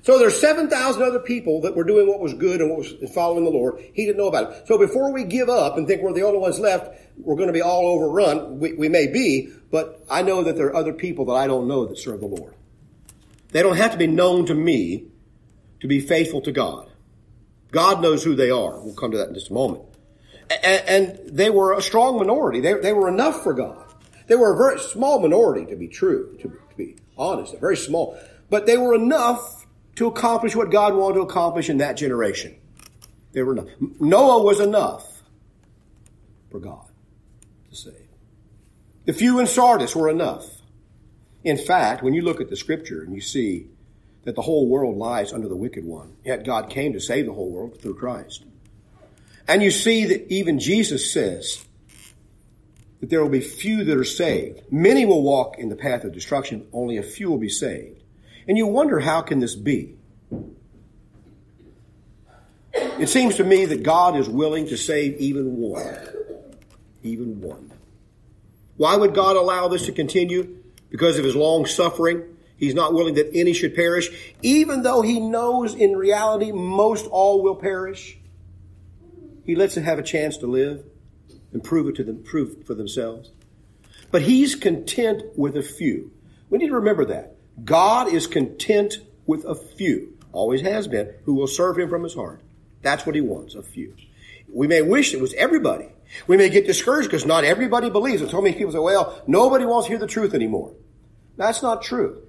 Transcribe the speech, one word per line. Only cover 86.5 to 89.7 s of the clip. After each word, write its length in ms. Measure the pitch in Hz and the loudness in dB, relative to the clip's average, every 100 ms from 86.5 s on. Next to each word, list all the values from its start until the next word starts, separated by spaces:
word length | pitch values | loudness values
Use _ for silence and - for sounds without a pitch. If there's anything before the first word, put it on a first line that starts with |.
| 214 | -2
need 100 | 320 | 0
to 80 | 254 | 0
remember 300 | 208 185 135 | 0 0 0
that. 300 | - - - _ - | -4 -12 -20 _ -20
God 480 | 110 160 190 233 233 | 2 4 6 4 2
is 160 | 165 - | -2 -2
content 720 | 226 123 - - 208 208 - - _ - | -2 -4 -6 0 0 0 -6 -18 _ -4
with 200 | 156 - | -4 -4
a 100 | 160 | -12
few, 640 | - | -12